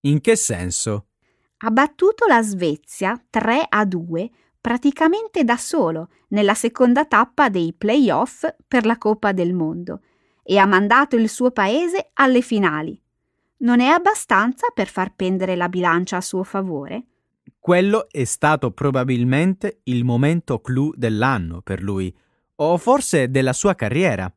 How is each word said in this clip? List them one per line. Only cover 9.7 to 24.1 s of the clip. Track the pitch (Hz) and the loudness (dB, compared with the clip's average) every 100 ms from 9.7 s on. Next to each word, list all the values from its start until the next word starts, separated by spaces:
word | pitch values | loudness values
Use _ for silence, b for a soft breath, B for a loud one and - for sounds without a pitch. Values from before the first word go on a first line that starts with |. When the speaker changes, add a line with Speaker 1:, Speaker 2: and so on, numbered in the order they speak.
| 170 175 - _ _ _ _ | -6 -10 -14 _ _ _ _
Speaker 2:
e | - 196 | 0 2
ha | 196 | 4
mandato | 185 202 247 285 233 | 4 4 2 4 2
il | 220 | 0
suo | - 254 | 0 -2
paese | 247 196 262 339 381 - | 0 0 0 -2 -4 -6
alle | - 269 254 | 0 2 2
finali. | 247 214 185 151 156 - _ _ _ _ _ _ | 2 0 0 -2 -8 -12 _ _ _ _ _ _
Non | 240 240 | 0 2
è | 254 | 4
abbastanza | 339 359 427 - 196 233 262 480 | 2 2 -2 0 2 2 -2 -4
per | - 214 | -4 -6
far | - 190 - | -4 -6 -4
pendere | 185 190 185 180 | -4 -2 -2 -2
la | 175 | -2
bilancia | 180 180 165 180 185 | 0 0 0 -2 -6
a | |
suo | - 185 | -6 -8
favore? | 185 196 190 151 143 233 - _ _ _ - _ | -6 -6 -6 -8 -8 -12 -14 _ _ _ -20 _
Speaker 1:
Quello | 160 175 196 220 - | 0 2 4 0 -2
è | 147 | -6
stato | 123 - 151 156 123 | -6 0 0 2 -2
probabilmente | - 139 135 131 123 123 135 185 190 202 - | -2 -2 -2 -2 0 0 2 0 -2 -6 -8
il | - 123 | -4 -2
momento | 123 120 143 170 - 120 | 0 2 2 0 -2 -6
clou | - 127 151 | -2 -2 -2
dell'anno | - 117 107 135 123 82 82 | -2 -4 0 0 -2 -4 -10
per | - 92 | -8 -6
lui, | 98 95 92 - _ _ _ - | -4 -4 -6 -8 _ _ _ -4
o | 151 170 | 0 0
forse | - 277 - 160 127 | 2 2 2 0 2
della | 135 131 | 2 0
sua | 127 202 | 0 0
carriera. | 175 107 139 185 | 0 -2 0 0